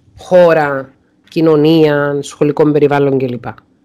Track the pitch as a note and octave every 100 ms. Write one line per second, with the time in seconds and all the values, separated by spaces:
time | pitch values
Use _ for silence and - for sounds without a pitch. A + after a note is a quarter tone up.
0 | _ - - F3+ F3 D#3+ D3 C3+ C3 _
1 | _ _ _ E3+ D#3+ D#3 D3+ E3 D#3 D3
2 | C#3+ C#3+ C#3 - D3 C#3+ D3+ D3 C#3+ C#3+
3 | C#3 C3+ B2+ A#2+ A#2 G#2+ _ _